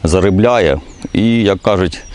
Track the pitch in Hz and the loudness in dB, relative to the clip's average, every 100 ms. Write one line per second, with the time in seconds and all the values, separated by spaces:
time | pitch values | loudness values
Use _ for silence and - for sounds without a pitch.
0 | 80 90 95 92 117 120 85 69 - - | 0 2 2 2 2 2 0 -2 -6 -18
1 | - - 110 117 101 98 - 101 90 - | -8 -2 0 0 0 0 0 0 -2 -6
2 | - | -18